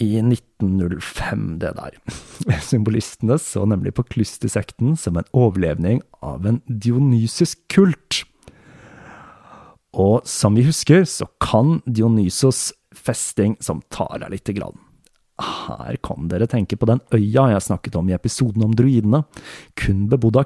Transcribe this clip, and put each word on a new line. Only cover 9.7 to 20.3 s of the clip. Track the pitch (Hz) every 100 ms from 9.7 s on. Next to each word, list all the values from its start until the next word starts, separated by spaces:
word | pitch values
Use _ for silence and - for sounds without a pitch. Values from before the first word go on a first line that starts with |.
| _ _ -
Og | 98 117 -
som | - 104 107
vi | 135
husker, | 160 - 170 180
så | - - _
kan | - 107 139 165 -
Dionysos | 110 117 110 92 - 131 - - - _
festing | - - 117 - - 101 107
som | - 78 -
tar | - 85 -
deg | -
lite | 95 - 101
grann. | 50 - _ _ _ _ _ -
Her | - - - - 58 131
kan | - - 82
dere | 90 117
tenke | 120 98 104
på | 113
den | 123 -
øya | 113 104 123 131
jeg | 101 -
snakket | 90 - 90
om | 90
i | 90
episoden | - - 123 104
om | 110 113
druidene, | 131 120 104 139 147 - - - - -
kun | - 98 101
bebodd | 135 117